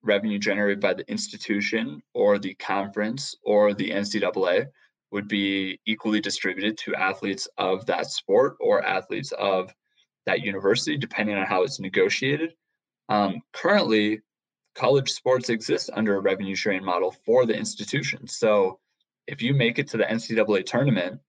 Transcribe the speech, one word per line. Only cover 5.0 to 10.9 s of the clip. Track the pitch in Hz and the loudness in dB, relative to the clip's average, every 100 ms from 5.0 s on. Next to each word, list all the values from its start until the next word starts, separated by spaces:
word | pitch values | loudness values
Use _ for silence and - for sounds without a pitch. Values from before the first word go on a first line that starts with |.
| _ | _
would | 101 104 | -8 -2
be | 104 98 98 95 90 - | 0 0 0 -2 -6 -6
equally | 110 110 107 | -4 0 0
distributed | 104 - 95 92 101 110 | -2 -4 -4 -2 -2 -4
to | - | -6
athletes | - 95 95 98 95 - - | -2 -2 -2 -4 -4 -8 -4
of | 95 95 117 | -2 0 0
that | 87 87 | -2 -2
sport | - - 101 139 - | -8 2 4 4 2
or | 110 101 | 2 2
athletes | 95 95 - 98 - | 2 -2 -2 -8 -6
of | - 101 95 92 _ _ _ _ _ - | -2 0 0 -2 _ _ _ _ _ -2
that | 95 | -2
university, | 101 98 98 104 - | -2 0 2 2 2